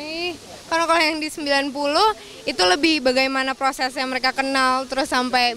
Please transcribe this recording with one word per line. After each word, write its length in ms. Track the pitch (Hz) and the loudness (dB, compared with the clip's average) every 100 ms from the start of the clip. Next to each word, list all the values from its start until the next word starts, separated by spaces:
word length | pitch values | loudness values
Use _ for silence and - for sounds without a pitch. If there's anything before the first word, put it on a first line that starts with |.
ih, 320 | 302 330 349 320 - - | -10 -6 -6 -8 -14 -16
karena 200 | - 330 330 | -4 0 2
kalau 120 | 339 | 2
yang 160 | 311 320 | 2 0
di 80 | 302 | -6
sembilan 400 | - 285 277 285 269 | -6 0 0 0 -2
puluh 320 | 285 320 427 415 - - - | 0 2 2 0 -8 -10 -6
itu 140 | 359 | 0
lebih 400 | 359 359 320 302 | 2 4 2 2
bagaimana 480 | 254 254 269 269 262 | 2 2 2 0 -2
prosesnya 560 | 262 269 285 254 269 262 | 0 -2 0 -4 -2 -4
mereka 240 | 254 254 | 0 0
kenal, 560 | 262 269 269 254 254 262 | 0 0 2 2 2 -2
terus 240 | 269 294 | -2 0
sampai 400 | 254 247 247 240 | 0 2 2 2